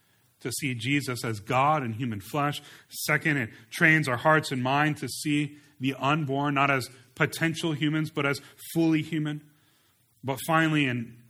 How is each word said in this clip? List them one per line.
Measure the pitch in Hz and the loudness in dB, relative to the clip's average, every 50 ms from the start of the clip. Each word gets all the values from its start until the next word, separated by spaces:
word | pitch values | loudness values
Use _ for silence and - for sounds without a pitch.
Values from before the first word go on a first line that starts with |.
| _ _ _ _ _ _ _ _ | _ _ _ _ _ _ _ _
to | - 127 | -8 -8
see | 113 - 156 135 127 | -6 -4 -4 -4 -4
Jesus | 113 110 131 143 147 120 127 123 117 - | -4 -2 0 0 0 0 -2 -4 -4 -4
as | 117 110 101 | -4 -6 -6
God | 95 - 131 127 135 147 156 151 131 | -4 -2 2 2 4 4 2 2 0
in | 113 110 | -4 -4
human | 104 135 120 107 98 | -4 -4 -6 -6 -8
flesh. | - - - 147 143 147 143 - - - - - - - | -8 -6 -4 -2 -2 -2 -2 -6 -10 -16 -20 -20 -20 -18
Second, | - - - - 151 147 - 160 147 | -14 -8 -4 -2 0 0 2 0 0
it | 139 117 110 - - - - | 0 -2 -4 -8 -14 -20 -10
trains | - - 175 160 156 156 147 135 | -2 4 6 6 6 6 4 2
our | 123 | 0
hearts | 117 - 160 156 156 151 - | 2 4 6 4 4 4 0
and | 139 127 123 | -4 -2 0
mind | 127 139 143 151 151 147 | 0 2 2 2 0 0
to | - 143 123 | -2 -6 -8
see | - - - 156 147 147 151 147 147 - - - _ - | -8 -6 -4 -2 0 0 -2 -2 -6 -12 -20 -20 _ -6
the | 127 135 131 - | -4 -4 -2 0
unborn | 131 139 151 165 151 131 135 139 143 147 143 | 0 0 0 0 0 -2 -2 0 0 0 2
not | 135 139 143 | 2 4 4
as | 139 131 117 - - - - _ - | 2 2 0 -4 -10 -18 -20 _ -2
potential | - 156 151 - - 165 165 156 - - 165 151 | 0 0 0 0 0 -2 0 0 0 -2 -2 -2
humans, | - 156 147 156 156 156 151 | 0 0 0 0 0 -2 -2
but | - 151 139 | -2 -2 0
as | 143 135 - - - - - - - - | 0 0 -2 -6 -16 -20 -20 -14 -6 -2
fully | - 165 160 160 160 143 | 2 2 4 2 2 0
human. | - 170 156 151 151 151 151 - - _ _ _ _ _ _ _ _ _ _ _ _ _ _ - | -2 -4 -4 -4 -4 -6 -8 -12 -16 _ _ _ _ _ _ _ _ _ _ _ _ _ _ -6
But | 131 135 127 - | -6 -6 -4 -2
finally, | - 160 160 160 156 156 147 143 | 0 2 2 4 4 2 2 2
and | 131 120 120 117 - - - - _ | 0 0 -4 -6 -8 -12 -20 -20 _